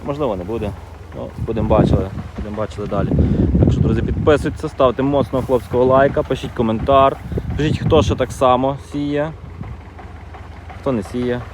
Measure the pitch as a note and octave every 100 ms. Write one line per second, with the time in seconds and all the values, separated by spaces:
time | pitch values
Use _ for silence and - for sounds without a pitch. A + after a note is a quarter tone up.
0 | - C#3+ C#3+ F#2+ F2+ A2+ G#2 G2 - -
1 | - A#2+ A#2+ - - A2 G#2+ G#2+ - G2+
2 | G2 G2 - - G#2+ G#2 G#2 - G2+ G2+
3 | F#2+ - - - - - - - - A#2
4 | - - - D3 D#3+ - D#3 - C3+ A2+
5 | C3+ C#3+ B2 C3 A#2+ B2+ - B2 B2+ C3
6 | C#3 D3+ D3 F3 C3+ - A2+ A2 - C#3
7 | C3+ - - - - - D3+ C#3+ - D#3+
8 | C#3 - B2+ - C3 B2+ C3+ C#3 - D3
9 | D3 C#3+ D3+ D#3 - - - - - -
10 | - - - - - - - - - B2
11 | F#2+ B2 B2 B2 A#2